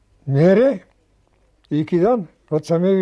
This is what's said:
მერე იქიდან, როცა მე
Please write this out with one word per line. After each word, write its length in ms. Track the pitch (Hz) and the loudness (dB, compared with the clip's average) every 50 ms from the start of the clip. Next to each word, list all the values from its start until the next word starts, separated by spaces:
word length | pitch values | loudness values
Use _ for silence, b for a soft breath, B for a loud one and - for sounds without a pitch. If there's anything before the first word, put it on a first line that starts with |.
| _ _ _ _ - 143 | _ _ _ _ -8 -4
მერე 400 | 135 139 160 185 190 214 254 277 240 185 - _ _ _ _ _ _ _ _ _ _ _ _ _ _ _ _ - | 0 2 4 4 4 4 2 0 -2 -4 -10 _ _ _ _ _ _ _ _ _ _ _ _ _ _ _ _ -6
იქიდან, 480 | 147 151 156 - 180 170 175 226 254 233 170 - _ _ _ - 151 | -4 -4 -4 -2 0 0 0 0 0 -2 -4 -10 _ _ _ -6 -6
როცა 200 | 156 156 - 170 165 | -6 -4 -2 -2 0
მე 120 | 180 190 196 190 | 0 0 0 0